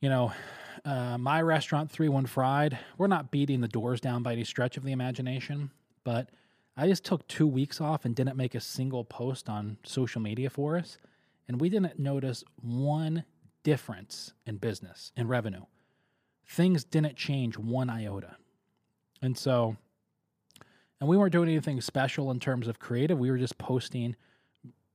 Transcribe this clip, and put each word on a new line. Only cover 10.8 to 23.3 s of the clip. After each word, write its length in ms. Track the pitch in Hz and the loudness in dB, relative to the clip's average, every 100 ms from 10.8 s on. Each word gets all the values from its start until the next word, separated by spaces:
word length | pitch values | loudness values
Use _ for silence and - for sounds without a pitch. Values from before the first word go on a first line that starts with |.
| 165 - _ _ _ _ - | -2 -12 _ _ _ _ -6
and 140 | 123 | 0
we 80 | 170 | 2
didn't 300 | 208 175 - | 2 0 0
notice 440 | 139 139 131 120 - - | -2 0 -2 -4 -10 -12
one 640 | 117 120 143 156 160 165 - _ - _ | -4 -2 0 0 0 -2 -6 _ -20 _
difference 720 | 151 143 - 92 104 - - - - | 0 2 0 -12 -12 -14 -14 -14 -10
in 100 | 101 | -6
business, 560 | 113 95 90 - - - | -4 -6 -10 -18 -10 -4
in 120 | 117 | 0
revenue. 360 | 123 110 92 - _ _ _ _ _ _ _ - | 0 -2 -6 -12 _ _ _ _ _ _ _ -4
Things 340 | - 180 165 | 2 4 4
didn't 340 | - 160 151 - | 2 2 2 0
change 420 | - 139 120 107 | -2 0 -2 -2
one 320 | 113 127 127 | -2 0 -2
iota. 460 | 113 104 98 - - _ _ _ _ _ _ _ _ | -4 -6 -8 -10 -18 _ _ _ _ _ _ _ _
And 160 | 131 120 | -4 0
so, 400 | 135 123 113 107 _ _ _ _ _ _ _ - - _ _ - | 2 4 2 -2 _ _ _ _ _ _ _ -20 -20 _ _ -2
and 100 | 139 | 4
we 100 | 190 | 6
weren't 140 | 196 | 6
doing 160 | 175 165 | 6 4
anything 320 | 156 151 131 | 2 0 -2
special 480 | - 135 131 - 135 | -2 0 0 0 -2
in 100 | 123 | -2
terms 280 | 139 123 117 | 0 -2 -2
of 100 | - | -6
creative. 400 | - 120 156 151 | -4 0 2 2
We 120 | 127 | 2